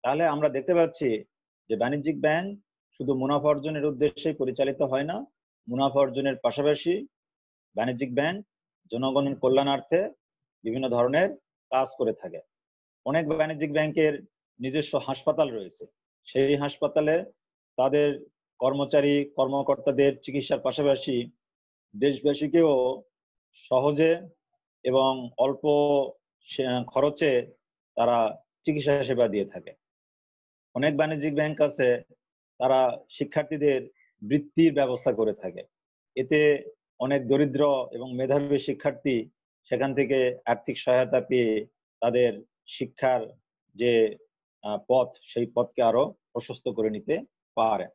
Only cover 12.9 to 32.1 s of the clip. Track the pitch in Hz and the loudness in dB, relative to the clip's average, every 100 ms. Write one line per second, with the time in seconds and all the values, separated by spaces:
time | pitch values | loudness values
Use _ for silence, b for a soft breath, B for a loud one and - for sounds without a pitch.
12.9 | _ 123 156 151 160 156 156 151 147 151 | _ -2 -2 0 0 0 -2 -2 0 0
13.9 | 151 151 143 - _ _ _ 131 147 147 | 2 2 0 -12 _ _ _ -4 -4 -2
14.9 | 143 - 135 - 151 143 113 90 - - | -4 -4 -4 -2 0 -2 -4 -12 -18 -20
15.9 | _ _ _ - 131 135 143 143 - 147 | _ _ _ -6 0 2 2 -2 -4 -2
16.9 | 151 151 165 196 _ _ _ _ - 131 | 0 2 0 -2 _ _ _ _ -2 2
17.9 | 147 147 143 - _ _ _ 127 139 139 | 4 2 -2 -12 _ _ _ -2 0 2
18.9 | 151 143 143 143 - 135 139 139 135 - | 2 4 2 0 -2 0 0 -2 0 0
19.9 | 131 139 139 - 139 123 139 131 139 143 | 4 2 2 -6 -6 -4 -2 -2 0 0
20.9 | 135 143 123 120 _ _ _ _ _ _ | 0 0 -4 -4 _ _ _ _ _ _
21.9 | 104 139 135 147 143 147 165 160 131 127 | -2 0 2 -2 0 0 4 4 4 0
22.9 | 135 - _ _ _ _ _ - 131 139 | -4 -12 _ _ _ _ _ 0 2 2
23.9 | 147 160 170 190 _ _ _ _ _ 127 | 2 2 2 -4 _ _ _ _ _ 0
24.9 | 131 135 131 123 - 135 139 151 147 147 | 2 2 0 -8 -2 0 0 2 2 4
25.9 | 143 131 - _ _ - - 131 123 123 | 2 0 -8 _ _ -12 -4 -2 -2 -2
26.9 | 135 147 147 160 127 - _ _ _ _ | 0 0 2 2 2 -2 _ _ _ _
27.9 | - 117 117 110 - _ _ - 147 143 | 0 2 2 0 -4 _ _ -4 -2 0
28.9 | 143 127 123 117 101 98 90 - - _ | 0 0 0 2 0 -4 -8 -18 -20 _
29.9 | _ _ _ _ _ _ _ _ 123 147 | _ _ _ _ _ _ _ _ -2 0
30.9 | 143 156 156 151 147 151 151 147 - 123 | 0 -2 0 -2 -2 -2 0 -2 2 0
31.9 | 123 - | 0 -4